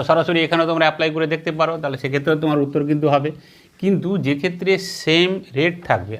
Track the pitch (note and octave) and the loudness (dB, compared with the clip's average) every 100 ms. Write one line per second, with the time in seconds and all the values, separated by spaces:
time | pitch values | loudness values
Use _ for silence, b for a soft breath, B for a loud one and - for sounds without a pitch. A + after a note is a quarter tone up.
0 | C#3 D#3+ D#3+ E3+ D#3 E3 E3 E3 D#3+ D3+ | 2 2 2 2 2 2 2 2 2 2
1 | D#3+ D#3 D#3 D#3 E3+ D#3 D#3+ E3 D3+ C3 | -2 0 -2 -2 -4 -2 -2 -2 -6 -4
2 | C#3 C#3+ C#3+ D#3 D#3 D3 C#3 D3 C#3+ D3+ | -2 -2 0 0 2 0 0 0 0 2
3 | D3 C#3+ D3+ D3+ B B B - F#3 F3+ | 4 2 0 -8 B B B -4 0 2
4 | D#3+ G3 C3+ C#4+ F#3 F3 F#3 F#3+ F#3 - | 0 0 0 0 -2 -2 0 0 -2 -6
5 | - D#3+ F3+ F#3+ - B2+ E3+ F3 - B2+ | 0 2 2 -2 -6 -2 -2 -2 -2 -2
6 | G2 A2 | -2 -10